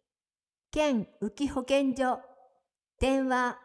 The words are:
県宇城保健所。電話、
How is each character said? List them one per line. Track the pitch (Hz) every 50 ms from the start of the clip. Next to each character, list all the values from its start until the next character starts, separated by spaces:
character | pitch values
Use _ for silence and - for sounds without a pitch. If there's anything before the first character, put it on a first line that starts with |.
| _ _ _ _ _ _ _ _ _ _ _ _ _ _
県 | - 302 302 294 254 214 - - - -
宇 | 196 214 -
城 | - 285 277 -
保 | 269 254
健 | 262 269 277 277 269 240
所。 | 269 262 254 233 - - - - - - - _ _ _ _ _ _ _ _ _ -
電 | - 262 269 269 262 262
話、 | 254 254 247 247 - -